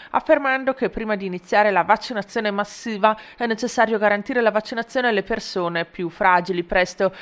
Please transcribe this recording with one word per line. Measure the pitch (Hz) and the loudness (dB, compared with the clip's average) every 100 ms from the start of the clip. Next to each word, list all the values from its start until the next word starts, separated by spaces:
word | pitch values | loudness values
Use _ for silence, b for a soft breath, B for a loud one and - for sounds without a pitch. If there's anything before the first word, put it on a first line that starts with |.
| B | B
affermando | - - 302 277 262 262 | -4 2 2 2 0 -2
che | 262 226 | -2 -4
prima | - 220 202 | -4 -4 -4
di | |
iniziare | 196 180 - 214 208 | -4 -8 0 2 4
la | 185 | 2
vaccinazione | 170 220 - 226 196 233 214 | 2 0 0 -8 -6 -4 -2
massiva | 202 202 - 240 208 214 214 B B | -2 -6 -8 -8 0 2 0 B B
è | 240 | -4
necessario | 220 247 - 220 220 | -2 -2 0 2 2
garantire | 208 208 208 247 | 2 0 0 0
la | 220 | 2
vaccinazione | 208 - 233 226 254 247 | 0 -4 -8 -4 0 2
alle | 208 | 0
persone | 190 226 - 190 170 170 170 | -2 -6 -4 -4 -2 -4 -6
più | - 170 | -6 -8
fragili. | - 190 180 175 175 | 0 4 4 2 -4
Presto | 170 180 180 - 190 185 | 0 0 0 0 -2 -2